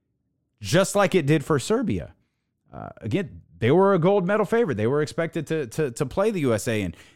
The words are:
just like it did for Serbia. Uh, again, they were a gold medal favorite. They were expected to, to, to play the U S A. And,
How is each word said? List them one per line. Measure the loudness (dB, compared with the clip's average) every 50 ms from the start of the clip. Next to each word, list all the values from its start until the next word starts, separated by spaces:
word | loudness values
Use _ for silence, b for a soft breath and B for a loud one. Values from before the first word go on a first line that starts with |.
| _ _ _ _ _ _ _ _ _ _ _ _
just | -6 0 2 2 2 2 2
like | 2 2 4 2
it | 2 2
did | 2 2 0 2
for | 0 -2 -2
Serbia. | 0 0 -2 0 0 -2 -4 -4 -6 -10 -16 _ _ _ _ _ _ _ _ _ _ _ -18
Uh, | -16 -16 -16 -16 -10
again, | -6 -4 -4 -4 -4 -6 -12 -18 -20 _ _ -2
they | 2 4
were | 4 6 6 4 4
a | 4
gold | 4 4 2 2 2
medal | 2 0 0 0
favorite. | 0 0 0 0 0 0
They | -2 0 0
were | 0 0 -2
expected | -2 -4 -4 -6 -4 -4 -6 -4 -4
to, | -4 -4 -4
to, | -6 -4 -4 -4 -4 -2
to | -6 -6
play | -4 -2 -2 0 0
the | 0 0
U | 0 2 0
S | 0 0
A. | -2 -2 -2 -2
And, | -4 B B B B B